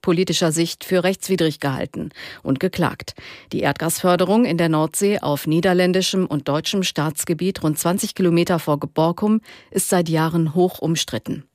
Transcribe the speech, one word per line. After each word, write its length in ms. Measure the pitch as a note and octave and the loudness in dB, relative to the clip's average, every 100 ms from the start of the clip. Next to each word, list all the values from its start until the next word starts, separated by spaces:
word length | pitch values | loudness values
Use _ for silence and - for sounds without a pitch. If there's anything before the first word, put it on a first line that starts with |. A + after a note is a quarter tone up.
politischer 500 | - E3+ F#3 E3 E3+ | 2 2 2 0 0
Sicht 320 | D#3 E3 - | 0 -2 -4
für 200 | - F#3 | -2 0
rechtswidrig 560 | F3+ F#3+ - F#3 D#3+ D3+ | 0 -2 -2 0 0 0
gehalten 520 | C#3+ C3 - - - - - - | -4 -4 -6 -8 -10 -12 -18 -10
und 160 | - C3+ | -4 -2
geklagt. 560 | F#3 - C3 - - - - - - | -2 0 -2 -2 -14 -14 -20 -20 -8
Die 100 | - | -2
Erdgasförderung 840 | - C#3+ E3 - F#3 F3 F3+ A3 A#3+ | -2 -2 -4 0 2 2 4 4 2
in 140 | E3 | 2
der 100 | E3+ | 2
Nordsee 480 | D#3 D#3 - G3+ G#3 | 2 0 0 0 0
auf 300 | - C#3+ - | -2 -2 0
niederländischem 800 | D#3+ F#3+ F3+ F#3 F#3 F#3 F#3+ F3+ | 2 4 4 4 2 2 0 0
und 200 | D3+ C#3+ | -2 -2
deutschem 360 | D3 D#3+ G3+ | -2 -2 -2
Staatsgebiet 800 | F3+ - D3+ - - E3 F#3 - | -2 -2 -4 -4 -4 -2 -2 0
rund 160 | D#3 D3+ | -2 0
zwanzig 340 | E3 F#3+ G#3+ | 0 0 -4
Kilometer 460 | - F#3 E3+ E3+ E3+ | 0 2 4 2 0
vor 180 | - D3 | 0 -2
Borkum 640 | D3+ - D#3+ E3+ G#3+ A3 - - - | -2 0 0 2 0 0 -2 -20 -6
ist 180 | - - | -4 0
seit 180 | F#3 E3+ | 0 2
Jahren 460 | D#3+ D#3+ E3+ D#3+ | 0 2 2 0
hoch 240 | D#3+ F3+ - | 2 0 0
umstritten. 680 | D#3+ E3 - A2+ - D#3+ - | -2 -2 -2 -6 -6 -10 -10